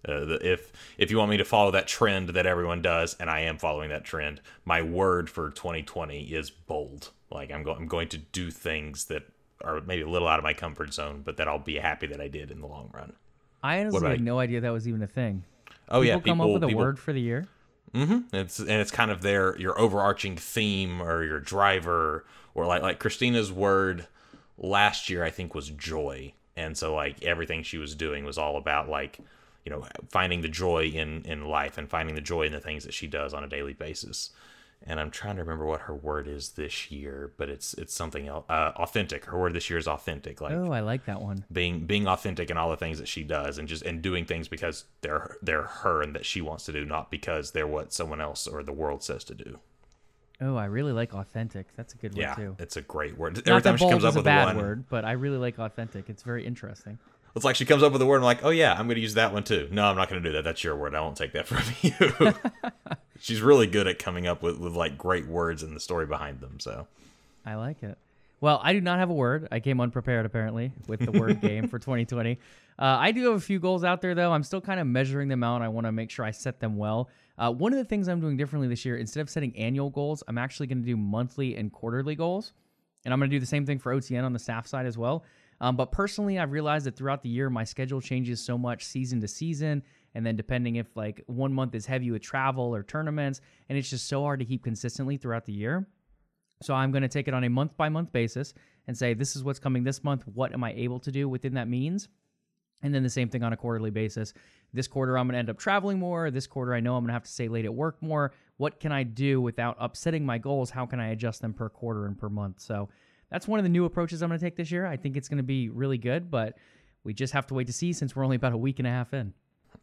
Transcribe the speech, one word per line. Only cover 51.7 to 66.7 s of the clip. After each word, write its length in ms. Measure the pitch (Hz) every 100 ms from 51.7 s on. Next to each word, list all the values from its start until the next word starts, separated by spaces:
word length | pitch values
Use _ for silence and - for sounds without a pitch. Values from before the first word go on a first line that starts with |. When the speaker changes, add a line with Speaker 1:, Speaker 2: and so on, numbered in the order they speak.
Speaker 2:
That's 200 | - 120
a 20 | -
good 180 | 110
word, 60 | 101
Speaker 1:
Yeah, 140 | 73 85
Speaker 2:
too. 180 | 101 95
Speaker 1:
it's 160 | - 78
a 40 |
great 380 | 73 78 73 76
word. 200 | 80 95
Speaker 2:
Not 100 | -
Speaker 1:
Every 120 | -
Speaker 2:
that 100 | 104
Speaker 1:
time 60 | -
she 60 |
Speaker 2:
bold 120 | 180
Speaker 1:
comes 100 | -
up 60 | -
Speaker 2:
is 40 |
a 40 | 147
Speaker 1:
with 40 |
Speaker 2:
bad 200 | 151 143
Speaker 1:
one 140 | 95 95
Speaker 2:
word, 260 | 101 113 131
but 160 | 120
I 60 | 110
really 260 | 123 143 135
like 220 | 123 117
authentic. 500 | 110 - 113 107 95
It's 140 | 104
very 240 | 120 120 117
interesting. 500 | 120 101 98 - 107 _ _ -
Speaker 1:
It's 100 | -
like 120 | 135 131
she 80 |
comes 180 | 131 147
up 100 | 147
with 80 | 135
a 40 | 131
word, 120 | 139
I'm 40 |
like, 220 | 123 120
"Oh, 60 | 143
yeah, 220 | 165 143
I'm 140 | 92 117
gonna 140 | 117
use 140 | 113
that 180 | 107 110
one, 100 | 104
too." 240 | 104 98 71
No, 140 | 101 104
I'm 100 | 95
not 120 | 92
gonna 120 | 92
do 100 | 85
that. 100 | 76
That's 180 | 80 80
your 140 | 82 73
word. 180 | 71
I 60 | 76
won't 160 | 78 69
take 160 | 69
that 160 | 76 -
from 160 | 127 113 123
<laughs> 0 |
you. 520 | 165 - 151 - 208 202
Speaker 2:
<laughs> 800 | 240 - 247 - - 143 _ -
Speaker 1:
She's 240 | - 113
really 240 | 117 139 107
good 220 | 104 92
at 100 | 90
coming 300 | - 90 87
up 120 | 85
with, 180 | 85 69
with, 160 | 87
like, 220 | 85 82 69
great 300 | 90 90 78
words 380 | 85 85 80
and 100 | 78
the 60 | 76
story 260 | - 85 78
behind 320 | 71 73 65
them, 220 | 65 67
so. 260 | 60